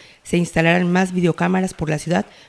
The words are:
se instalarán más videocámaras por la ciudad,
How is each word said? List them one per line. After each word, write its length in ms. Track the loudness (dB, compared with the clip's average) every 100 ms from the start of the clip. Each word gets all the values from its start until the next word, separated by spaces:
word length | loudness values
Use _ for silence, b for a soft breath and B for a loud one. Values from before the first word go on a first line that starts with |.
| B B
se 160 | -4 -2
instalarán 520 | 0 2 2 4 2
más 220 | 2 0
videocámaras 600 | 0 0 0 0 0 -2
por 160 | -4 -6
la 80 | -4
ciudad, 260 | -2 -2 -4 B